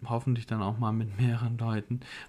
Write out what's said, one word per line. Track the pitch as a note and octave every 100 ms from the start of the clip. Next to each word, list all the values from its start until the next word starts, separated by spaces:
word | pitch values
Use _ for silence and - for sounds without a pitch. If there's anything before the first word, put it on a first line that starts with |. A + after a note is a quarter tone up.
hoffentlich | A#2+ A#2 B2 A#2 A2+
dann | A2
auch | G2 A2+
mal | A2+
mit | A2 G#2+ G2
mehreren | B2 A#2 A#2+ A#2
Leuten, | A#2 G#2+ - B2 - -